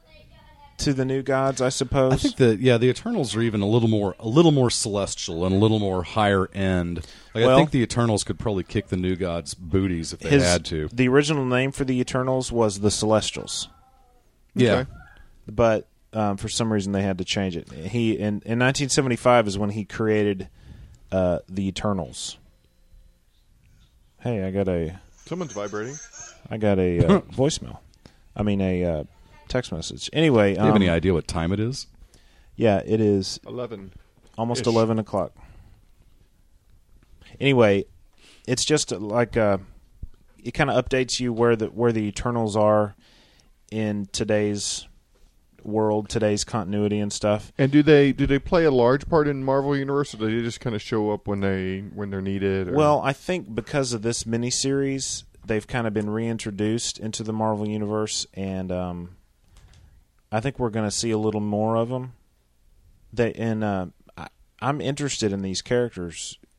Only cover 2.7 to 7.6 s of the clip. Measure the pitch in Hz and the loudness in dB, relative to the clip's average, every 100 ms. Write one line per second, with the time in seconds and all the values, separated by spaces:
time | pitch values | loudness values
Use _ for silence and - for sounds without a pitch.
2.7 | 117 127 120 233 233 120 104 117 107 98 | 4 4 0 -2 -2 -2 0 0 2 2
3.7 | 117 113 110 101 87 113 135 170 143 123 | 4 4 2 0 -4 2 6 6 6 4
4.7 | - 117 101 98 - - 82 90 95 110 | 0 -2 -2 -2 -6 -8 -2 0 4 4
5.7 | 110 101 92 85 113 104 98 92 98 95 | 4 0 -2 -2 0 2 2 0 -2 0
6.7 | 92 87 82 - - - 113 120 131 | 0 -2 -6 -10 -18 -8 2 4 6